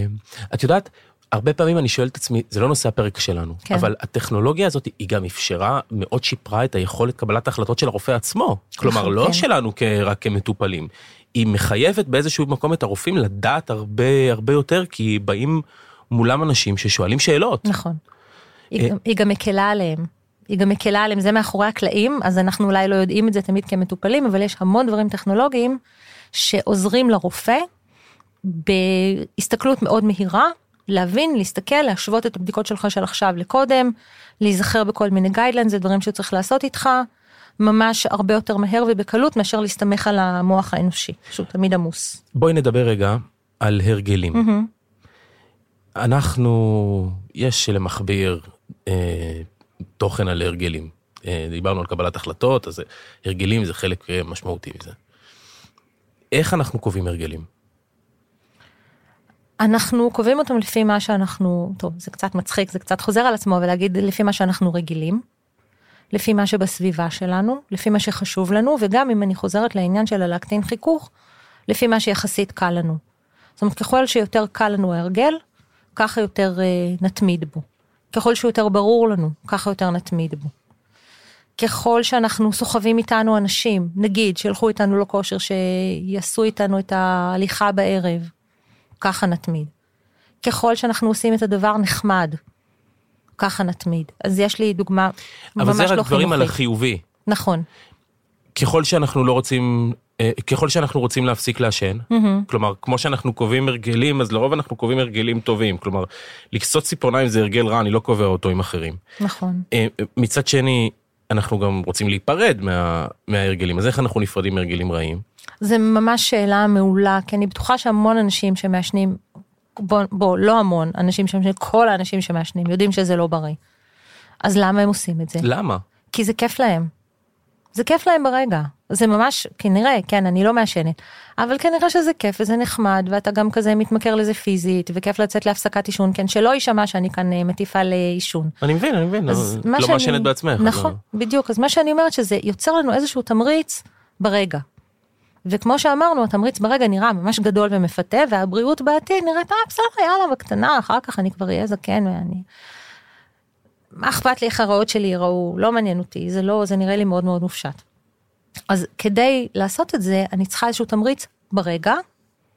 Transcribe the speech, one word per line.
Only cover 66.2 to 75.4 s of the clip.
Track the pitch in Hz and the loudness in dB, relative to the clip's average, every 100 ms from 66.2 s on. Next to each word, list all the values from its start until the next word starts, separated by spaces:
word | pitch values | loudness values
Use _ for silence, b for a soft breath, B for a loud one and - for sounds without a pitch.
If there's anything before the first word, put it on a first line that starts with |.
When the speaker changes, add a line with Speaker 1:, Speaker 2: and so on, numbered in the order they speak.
| - | 0
Speaker 2:
מה | 208 202 | 2 2
שבסביבה | 208 190 - 185 165 170 | 0 -2 -2 -2 0 -2
שלנו, | - 185 185 208 269 - | -4 -2 0 0 -2 -6
לפי | 190 220 | -4 0
מה | 208 | 0
שחשוב | 208 190 196 - 180 | 0 -4 -4 -2 0
לנו, | 208 240 294 | 2 2 2
וגם | 208 233 269 | 2 2 2
אם | 214 | 2
אני | 202 185 | 0 -2
חוזרת | 190 202 233 202 | -2 -2 -2 0
לעניין | 180 190 220 | 0 0 0
של | 202 180 | 0 -2
להקטין | 175 - 208 | -2 -4 -4
חיכוך, | 190 233 - 320 - b b b b b b | -2 -4 0 -2 -2 b b b b b b
לפי | 214 240 | 0 2
מה | 226 | 2
שיחסית | 220 196 202 - 202 | 2 -2 -2 -2 -4
קל | - 180 | -2 -2
לנו. | 175 165 160 - b b b b | 0 -2 -4 -8 b b b b
זאת | b | b
אומרת, | 208 - | -4 -2
ככל | 220 254 262 | 0 2 2
שיותר | 233 208 226 214 | 2 0 0 -2
קל | - 214 | 0 0
לנו | 202 185 | 0 0
ההרגל, | 170 175 185 277 320 | 0 -2 0 0 0